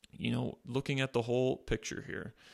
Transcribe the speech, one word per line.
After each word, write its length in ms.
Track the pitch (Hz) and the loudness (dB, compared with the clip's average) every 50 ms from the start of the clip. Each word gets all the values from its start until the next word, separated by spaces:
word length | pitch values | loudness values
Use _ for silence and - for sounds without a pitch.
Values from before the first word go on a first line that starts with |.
| - - - | -20 -16 -8
you 180 | - - 117 | -4 -2 0
know, 260 | - 120 127 - - - - | 0 0 -2 -4 -6 -8 -8
looking 360 | - 120 135 143 - 143 135 | -4 -4 -2 0 0 0 0
at 100 | 135 131 | 0 2
the 120 | - 120 113 | 2 2 2
whole 340 | 123 120 127 127 131 - | 4 4 4 4 4 2
picture 480 | - - - 117 107 - - - - - | 0 0 -2 -2 -2 -2 -4 -8 -8 -8
here, 260 | - - - - - - - - - | -8 -8 -8 -8 -10 -12 -16 -20 -20